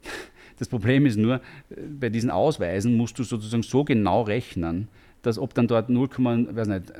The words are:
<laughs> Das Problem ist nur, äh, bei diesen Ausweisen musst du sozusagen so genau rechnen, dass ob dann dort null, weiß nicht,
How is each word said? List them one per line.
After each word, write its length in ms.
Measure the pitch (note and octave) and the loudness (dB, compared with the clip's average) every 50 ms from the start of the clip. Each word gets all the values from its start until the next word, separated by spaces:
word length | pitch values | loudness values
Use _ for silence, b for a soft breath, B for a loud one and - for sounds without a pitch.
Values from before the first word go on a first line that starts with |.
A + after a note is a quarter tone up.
<laughs> 220 | B B B B B B B B B B B - | B B B B B B B B B B B -10
Das 120 | B2+ - | -8 -6
Problem 360 | - A#2+ F#2+ A#2 B2+ C#3 D3 | -4 -2 2 4 4 6 6
ist 120 | C#3 A2+ G#2 | 4 4 4
nur, 180 | G#2+ A2+ B2+ | 2 2 2
äh, 40 | B2+ B B B B B B - - - D#3 D3+ C#3 | 0 B B B B B B -16 -16 -14 -14 -10 -6
bei 80 | C3+ A#2 | -4 -2
diesen 220 | G#2+ A2+ A2 B2+ | -2 0 0 0
Ausweisen 640 | C#2+ F2+ G#2+ D3+ D3+ - G2+ F2 E2+ G2 G2+ A#2+ A#2+ | 2 2 2 2 2 0 -2 -2 -2 0 2 2 2
musst 240 | A2+ A#2 A2+ - - | 2 2 0 -4 -6
du 40 | B2+ | -6
sozusagen 380 | A2 - A2+ G#2+ A2 A2+ A#2 | -4 -6 -8 -6 -4 -4 -4
so 220 | A2 - - B2+ D3 | -2 0 2 0 2
genau 380 | D3+ C#3+ A#2 G#2 F#2 F2 A2 | 2 2 2 2 2 2 2
rechnen, 640 | A#2+ G#2 G#2 G2 - - - G2 E2+ E2 E2 F2+ G#2+ - b b b b b b | 0 0 -2 -4 -4 -6 -6 -6 -4 -4 -4 -4 -6 -8 b b b b b b
dass 160 | - A#2+ A2+ A2+ | -4 -4 -2 -2
ob 160 | C3+ B2+ - | -4 -4 0
dann 140 | - A#2+ A2+ | 0 2 2
dort 220 | A#2+ A2+ A2 A#2+ | 2 2 2 2
null, 180 | B2 A#2+ C3 C3+ | 0 0 0 0
weiß 600 | - - B2+ A#2+ A#2 A#2 A#2+ - - A2+ A2+ G#2 | 0 0 0 2 2 2 0 -2 -2 -4 -2 -2
nicht, 240 | G2+ F#2 F2+ - - - | -2 -4 -6 -10 -14 -8